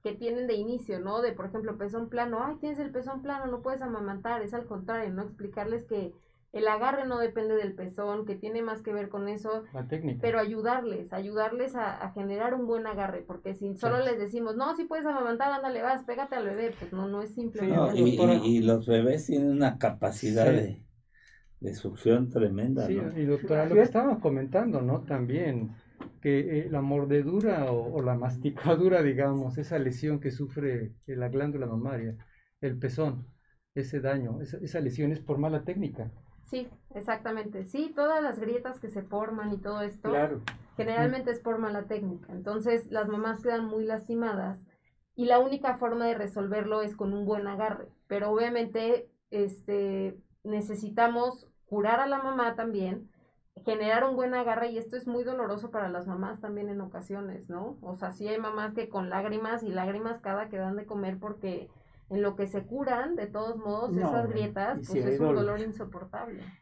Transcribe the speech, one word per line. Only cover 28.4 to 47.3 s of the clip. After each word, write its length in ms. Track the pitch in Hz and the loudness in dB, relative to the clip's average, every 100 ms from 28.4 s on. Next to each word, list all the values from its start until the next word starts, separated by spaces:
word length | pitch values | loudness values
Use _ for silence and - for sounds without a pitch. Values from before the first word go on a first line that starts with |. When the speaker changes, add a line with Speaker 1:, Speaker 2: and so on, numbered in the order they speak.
| 147 - 160 165 185 180 | -2 0 4 6 6 6
Speaker 2:
digamos, 540 | 147 131 139 139 127 127 | 6 4 2 2 0 -4
esa 220 | 143 160 | -2 0
lesión 420 | 131 123 151 147 | 0 0 0 0
que 100 | 143 | -2
sufre, 600 | 127 139 - 143 123 107 - - | -4 -6 -2 -2 -2 -4 -10 -8
eh, 100 | 127 | -4
la 120 | 123 | 0
glándula 360 | 135 147 143 123 | 0 0 -2 -2
mamaria, 520 | 113 123 123 113 110 - _ _ _ | -2 -2 -2 -4 -6 -14 _ _ _
el 180 | 139 123 | -4 -2
pezón, 480 | 127 139 151 120 - - _ _ _ | -2 0 0 -2 -8 -18 _ _ _
ese 260 | 143 135 143 | -6 -4 -2
daño, 420 | 131 139 120 135 | 0 0 -2 -4
esa, 160 | 147 - | -6 -8
esa 220 | 175 170 | -4 -2
lesión 320 | 131 123 147 | -2 0 0
es 80 | 151 | 0
por 180 | - 139 | -2 0
mala 260 | 156 151 | 0 0
técnica. 480 | 165 190 151 120 113 - - - | -2 -4 -4 -4 -8 -10 -20 -20
Speaker 1:
Sí, 240 | - 254 247 - - | -10 -8 -8 -14 -14
exactamente. 680 | 202 208 220 233 220 208 202 | -8 -4 -4 -4 -6 -6 -8
Sí, 280 | 190 277 311 | -6 -4 -2
todas 280 | 285 294 311 | 2 2 4
las 160 | 294 214 | 0 -2
grietas 400 | 220 247 254 247 | -2 -2 -4 -10
que 100 | 208 | -8
se 120 | 208 | -8
forman 500 | 190 208 220 220 208 | -4 -4 -2 -4 -4
y 60 | 202 | -4
todo 220 | 202 208 | -4 -4
esto, 280 | 208 - - | -4 -4 0
Speaker 4:
Claro. 320 | 147 151 131 - - - - | 4 2 0 -8 -12 -12 -4
Speaker 1:
generalmente 540 | 220 226 247 262 240 | 0 4 2 2 -2
es 100 | 233 | -2
por 180 | 233 226 | -2 0
mala 260 | 214 208 | 0 -2
técnica. 480 | 196 214 196 175 - | -4 -4 -4 -6 -10
Entonces, 580 | 175 190 214 226 233 - | -8 -4 -2 2 2 2
las 180 | 220 208 | -2 0
mamás 320 | 214 220 220 | 0 -2 0
quedan 240 | 240 233 | 0 0
muy 200 | 226 214 | 0 -2
lastimadas 760 | 220 220 214 233 233 196 185 190 - _ _ _ _ - | 0 -2 -2 -2 0 0 -4 -6 -12 _ _ _ _ -2
y 80 | 240 | 6
la 120 | 247 | 6
única 400 | 269 277 254 247 | 6 2 0 0
forma 280 | 240 233 233 | 0 0 0
de 80 | |
resolverlo 680 | 220 202 208 196 208 208 214 | 0 -2 -2 -2 -2 0 0
es 120 | 208 | -2
con 200 | 208 196 | -2 -2
un 100 | 202 | -2
buen 220 | 202 | 0